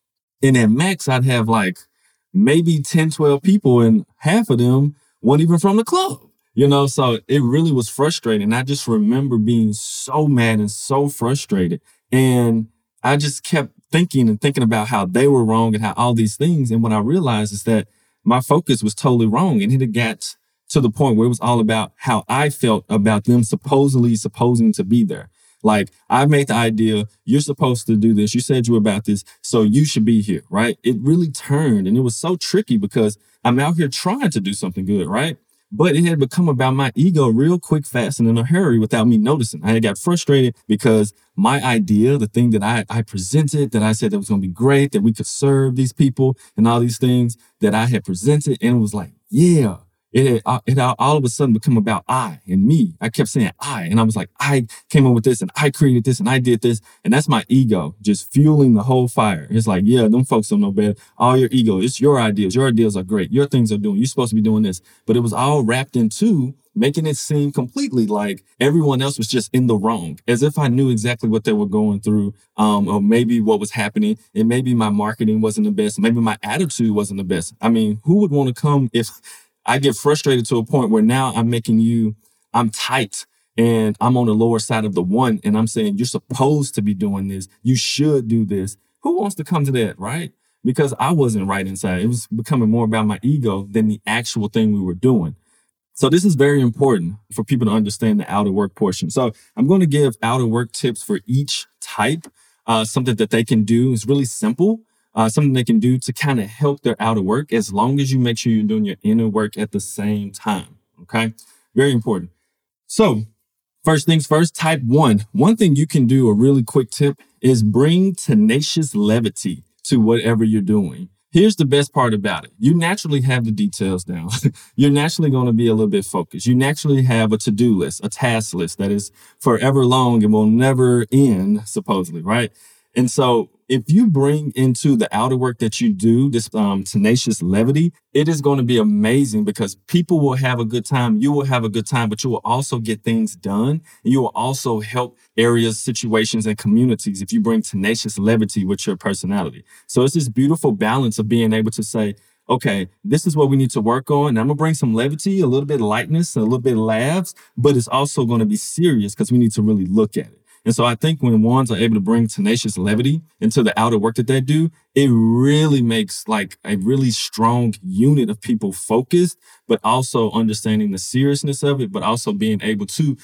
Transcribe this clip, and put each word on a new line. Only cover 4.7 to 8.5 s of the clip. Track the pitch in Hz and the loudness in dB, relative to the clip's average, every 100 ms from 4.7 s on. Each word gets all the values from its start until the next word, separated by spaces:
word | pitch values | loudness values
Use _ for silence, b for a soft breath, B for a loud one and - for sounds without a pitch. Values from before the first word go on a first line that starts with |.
| 131 147 b b b | 2 0 b b b
weren't | 120 147 | 2 4
even | 165 170 | 4 2
from | 196 214 | 2 2
the | |
club. | 226 359 381 - _ _ _ - | 0 0 -2 -6 _ _ _ 2
You | 143 | 4
know, | 143 139 | 4 2
so | - 127 113 - | 0 0 -2 0
it | 143 | 0
really | 120 147 165 | 2 2 2
was | 131 107 | 0 -2
frustrating. | - 151 - 117 107 104 | -2 -2 -2 -2 0 0